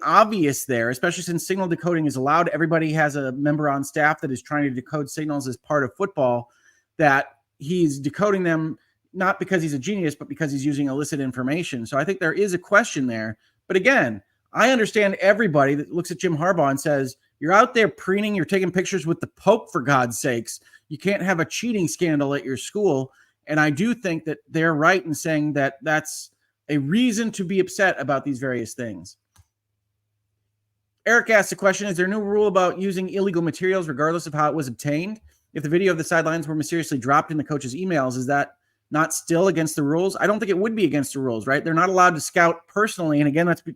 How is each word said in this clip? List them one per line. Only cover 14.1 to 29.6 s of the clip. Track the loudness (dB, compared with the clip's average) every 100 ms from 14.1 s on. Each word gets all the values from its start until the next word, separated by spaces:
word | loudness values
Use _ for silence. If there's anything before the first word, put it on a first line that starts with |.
| -2 -14 _ _
I | 2 4
understand | 4 2 2 0 2
everybody | 4 4 4 4 2 2
that | -2
looks | -6 -6
at | -4
Jim | -2 0
Harbaugh | 0 2 2
and | 2
says, | 0 0 -2 -8 _ -6
"You're | 2
out | 4 4
there | 4 2
preening, | 0 -2 0 0 -2
you're | 0
taking | 0 0
pictures | -2 -2 -2 -2
with | -4
the | -4
Pope, | _ 2 2 0
for | -4
God's | 2 2 2 -2
sakes. | -2 -2 -6 -12 _ -20 -14
You | -6
can't | -2 0
have | 0 0
a | -2
cheating | -4 -4 0 -2
scandal | 0 0 0 0 -2
at | -4
your | -8
school." | -6 0 2 2 -2 _ _ _ -4
And | 0
I | 2
do | 2 0 -2
think | -4 -4 -6
that | -10 _
they're | 0 0 2
right | 4 2
in | 0 -6
saying | -2 -2 0
that | 0 -2 -2
that's | -2 -2 -2 -12 -14 _ _ _ -4
a | -2
reason | 0 2 2 0 -4
to | -4
be | -4 -2
upset | -2 0 0 0
about | -2 -2
these | -2 -4
various | -4 -4 -6
things. | -8 -10 -10 -16 -20 _ _ _ _